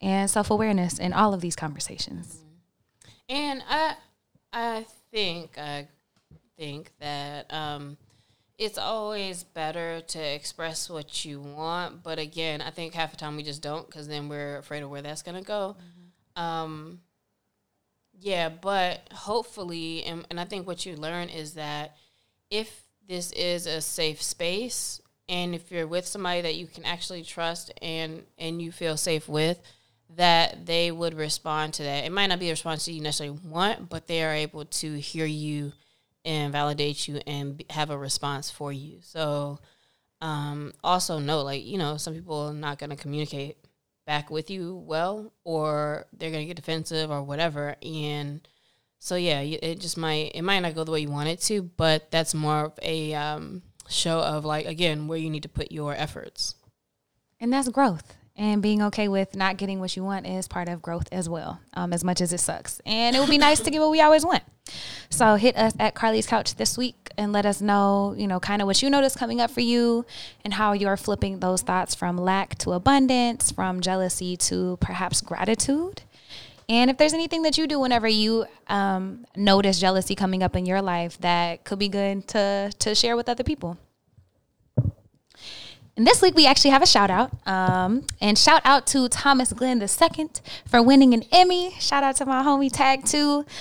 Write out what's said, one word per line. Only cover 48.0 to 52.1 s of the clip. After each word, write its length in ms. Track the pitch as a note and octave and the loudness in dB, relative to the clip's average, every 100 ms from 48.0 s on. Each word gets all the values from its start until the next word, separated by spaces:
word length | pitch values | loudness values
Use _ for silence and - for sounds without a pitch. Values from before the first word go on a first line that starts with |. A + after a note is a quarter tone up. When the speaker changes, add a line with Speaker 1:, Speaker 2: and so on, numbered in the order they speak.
| D3 D3 C#3+ D3 _ _ _ _ _ _ | -6 -6 -8 -10 _ _ _ _ _ _
Speaker 2:
so, 180 | - F3+ | -6 -2
yeah, 240 | F3 C#3+ | 0 0
y-, 180 | C#3+ D#3 | -2 -6
it 180 | D#3+ E3 | -6 -8
just 160 | E3 E3+ | -8 -6
might, 360 | D#3+ D3+ D3+ | -2 -2 -4
it 80 | - | -4
might 180 | F3 G3 | 0 0
not 140 | F3 | 0
go 100 | D#3+ | -4
the 60 | D#3+ | -4
way 80 | D#3 | -2
you 100 | D3 | -2
want 180 | C#3+ D3+ | -4 -4
it 120 | E3+ | -2
to, 200 | - G#3 | -2 -2
but 480 | F3 - D#3+ D#3 - | -4 0 2 2 0